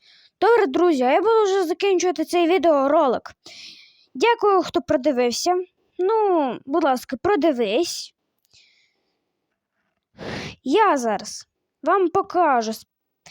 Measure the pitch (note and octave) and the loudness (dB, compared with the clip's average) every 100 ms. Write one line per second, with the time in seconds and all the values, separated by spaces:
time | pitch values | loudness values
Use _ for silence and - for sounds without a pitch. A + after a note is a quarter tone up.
0 | _ _ _ - A4 A#4 F4 C4 F4+ C#4 | _ _ _ 0 2 4 2 2 2 2
1 | B3 D#4+ G4+ A4+ G4+ G4 D#4+ F4 G4 F4+ | 2 2 2 2 2 0 -2 -2 0 0
2 | F4+ D#4+ D#4 F4 E4 F4+ D#4+ C#4+ C4+ D#4 | 0 -2 -2 0 2 2 2 2 2 2
3 | C#4 G3+ - - - - - - _ _ | 2 -2 -6 -20 -20 -20 -20 -20 _ _
4 | _ B3+ A4 A#4 G#4 F#4+ D4 E4+ - D4+ | _ -2 0 2 2 2 0 -4 -2 -2
5 | C#4 B3 A#3+ A#3 - F#4 F4+ _ _ - | 0 0 0 -2 -2 -2 -6 _ _ -4
6 | F#4 A4 G#4 E4+ C4+ G3+ - E4 D4 B3+ | -2 0 2 0 -2 -6 -4 -2 0 -2
7 | - B3+ F4+ G#4 D#4+ B3 G#3+ A#3+ F4 - | -6 -6 -2 0 0 0 0 -2 -2 -8
8 | - _ _ _ _ _ _ _ _ _ | -14 _ _ _ _ _ _ _ _ _
9 | _ _ _ _ _ _ _ _ _ _ | _ _ _ _ _ _ _ _ _ _
10 | _ - - - - - B3+ F#4 G4+ C#4+ | _ -16 -12 -12 -14 -10 -2 2 2 0
11 | A#3 G3+ G#3 - - _ _ _ C#4 G4 | -2 -6 -8 -16 -20 _ _ _ -2 0
12 | F4 G4 - F4 D#4+ B3 A3 A3 - _ | 0 -2 -2 0 2 0 -2 -8 -14 _
13 | _ _ - | _ _ -20